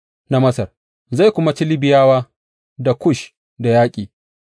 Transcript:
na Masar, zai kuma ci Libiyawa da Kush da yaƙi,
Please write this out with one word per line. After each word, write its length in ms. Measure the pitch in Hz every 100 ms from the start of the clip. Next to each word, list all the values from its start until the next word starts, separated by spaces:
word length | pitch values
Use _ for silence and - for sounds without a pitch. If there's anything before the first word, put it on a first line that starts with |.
| _ _ _
na 100 | 135
Masar, 340 | 131 123 98 _ _ _ _
zai 200 | 123 214
kuma 200 | 214 160
ci 100 | 147
Libiyawa 640 | 156 156 139 139 135 127 123 _ _ _ _ -
da 160 | 127
Kush 380 | 123 175 131 - _ _ -
da 120 | 117
yaƙi, 400 | 117 120 113 101 _ _ _ _